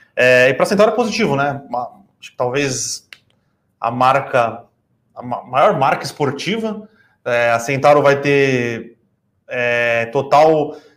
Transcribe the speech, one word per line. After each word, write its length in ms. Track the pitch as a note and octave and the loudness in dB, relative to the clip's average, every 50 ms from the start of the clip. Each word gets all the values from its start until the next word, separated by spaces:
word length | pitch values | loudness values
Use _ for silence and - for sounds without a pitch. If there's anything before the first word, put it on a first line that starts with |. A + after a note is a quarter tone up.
| _ _ _ | _ _ _
É, 320 | - B2 B2+ B2+ B2 B2+ C#3 | 2 4 4 6 6 4 4
e 60 | C3 | 2
pra 120 | - F3+ | 0 0
Centauro 240 | - G#3 G3 - A3+ | 0 2 2 2 2
é 40 | A3+ | 2
positivo, 400 | B3 A#3 A3 - - G#3+ C#3+ C#3 | 0 -2 -2 -2 -2 -2 -2 0
né? 260 | C#3 C#3 C#3+ C3 B2+ - - | 0 -2 -2 -4 -6 -10 -10
Uma, 320 | A#2+ B2 B2 - - - _ _ _ _ | -8 -8 -8 -10 -12 -20 _ _ _ _
acho 120 | - - | -20 -16
que 40 | _ | _
talvez 720 | - B2 B2 B2 C#3+ C#3+ C3+ B2 A#2+ - - - - - _ - - _ _ _ _ _ _ _ _ _ _ _ _ | -6 -4 -4 -2 -2 -4 -4 -4 -6 -8 -10 -10 -12 -16 _ -20 -20 _ _ _ _ _ _ _ _ _ _ _ _
a 120 | - A#2 | -6 -6
marca, 720 | A#2+ B2 B2+ C3 C3+ C#3 C3+ - - B2+ A#2 A2+ A2 - - _ _ _ _ _ _ _ _ _ _ | -2 0 2 2 2 0 -2 -2 0 0 0 0 -4 -10 -16 _ _ _ _ _ _ _ _ _ _
a 80 | A2 | -18
ma-, 220 | A#2 B2 A#2+ - - | -12 -12 -12 -12 -10
maior 340 | B2+ B2 C3+ E3 G#3+ F#3 C#3+ | -4 0 2 2 2 2 2
marca 260 | C3+ D3 F3 E3+ - | 0 0 0 -2 -6
esportiva, 840 | - - - D3 C3+ - - - E3+ G#3+ A3+ G#3+ A3 G3+ G3+ - - _ _ _ _ _ _ - | -10 -6 -4 -4 -4 -4 -4 -6 -6 -4 -4 -4 -6 -8 -10 -14 -18 _ _ _ _ _ _ -6
é, 280 | B2 A#2+ A#2+ A#2+ A#2 | -4 -2 0 2 2
a 80 | A#2 A#2 | 0 0
Centauro 420 | - - C#3 C3 D3 D3 D3 D3 | -2 -4 -2 2 4 4 4 4
vai 180 | C3+ C#3+ C#3 C#3 | 4 2 2 2
ter, 760 | C#3+ C#3+ C#3+ C#3+ C#3 C3+ C3 B2 A#2+ A#2+ A#2 A2+ - - - _ _ _ _ _ _ _ _ _ _ - | 0 0 2 2 2 0 0 -2 -2 -4 -6 -10 -12 -16 -20 _ _ _ _ _ _ _ _ _ _ -10
é, 580 | C3 B2 A#2+ A#2+ A#2+ A#2+ A#2+ A#2 A#2 A#2 A2+ | -6 -4 -2 -2 0 0 0 0 0 -2 -2
total, 680 | A2+ - C#3 B2+ - C#3+ D3 D#3 D#3+ D#3+ D3+ C#3+ D3 - - - _ _ | -2 -4 -4 0 2 4 4 6 4 4 2 -2 -4 -8 -14 -20 _ _